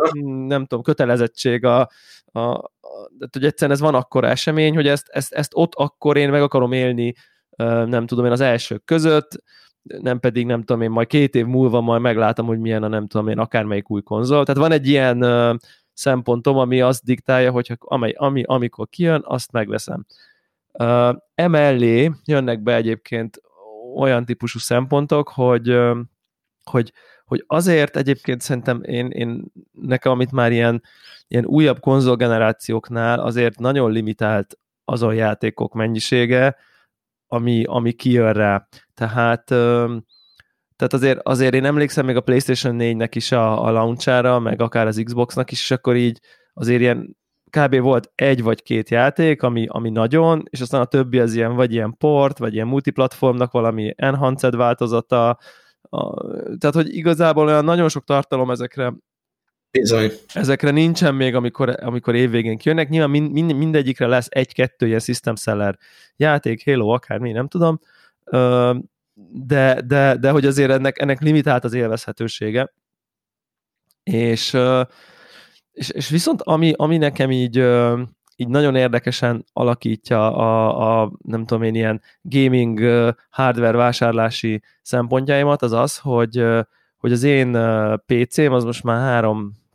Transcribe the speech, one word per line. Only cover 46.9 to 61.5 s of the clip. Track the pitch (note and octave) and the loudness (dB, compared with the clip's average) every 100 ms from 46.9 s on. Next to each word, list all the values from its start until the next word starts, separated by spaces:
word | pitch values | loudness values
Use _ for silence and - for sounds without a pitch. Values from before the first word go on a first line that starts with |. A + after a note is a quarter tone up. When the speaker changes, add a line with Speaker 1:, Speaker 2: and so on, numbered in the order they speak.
| A#2+ A2 - _ _ _ | 0 -4 -18 _ _ _
Speaker 1:
kb. | D3+ C#3 C3 | 0 2 2
volt | B2+ B2 - - | 2 2 -2 -2
egy | C#3 B2+ | 0 2
vagy | A2+ A2+ | 0 -2
két | - A2+ G#2+ | -2 -4 0
játék, | A#2 C3+ D#3 D#3+ C#3+ | 2 2 2 0 2
ami, | B2+ A#2+ A2+ | -2 -2 -4
ami | - A2+ | -4 -4
nagyon, | A2 A2+ D#3 E3 D#3+ - | -2 0 2 2 2 -4
és | B2 | -10
aztán | B2 C#3 | -4 -2
a | A#2+ | 0
többi | C3+ B2+ B2 | 0 2 2
az | A#2 | 0
ilyen, | A2+ A2+ B2 | 0 -2 0
vagy | B2+ | 0
ilyen | A2+ A2 - | 0 -4 -2
port, | D3+ D3 C#3 - | 0 2 2 0
vagy | A#2 | -6
ilyen | A2 A#2 | -4 -2
multiplatformnak | C#3 C#3 - B2+ - C3+ B2 B2 | -2 -2 -2 -2 0 0 0 0
valami | B2 A2+ A2 G#2+ - | 0 0 -2 -6 -4
enhanced | C3+ C3+ C3 C3+ B2+ A#2+ | -2 0 -2 0 -2 0
változata, | A#2+ B2 A#2+ A#2 - B2 A#2 A#2+ - - _ _ - | 0 0 -2 -2 0 0 2 0 -8 -20 _ _ -10
a, | - - - - - - - | -8 -6 -8 -10 -10 -12 -4
tehát, | D3 D#3 | -2 0
hogy | D#3 - | -2 -2
igazából | E3 D#3+ E3 D3+ D3+ | 0 2 2 4 4
olyan | D3+ D3+ | 4 2
nagyon | F3 D#3+ | 2 0
sok | C#3+ | -2
tartalom | - C#3 - C3+ B2+ | -2 -2 0 -2 -2
ezekre, | B2 B2 C#3 B2 - _ _ _ _ _ _ _ - | -4 -6 -6 -6 -6 _ _ _ _ _ _ _ -2
Speaker 2:
Bizony. | - A2+ G#2+ - - | 2 2 0 -4 -12
Speaker 1:
ezekre | - C3+ C3+ D3 | -4 -2 0 2
nincsen | D3 E3 E3 E3 C3+ | 2 2 2 0 2
még, | C3 B2 | 0 0
amikor, | A#2+ | -2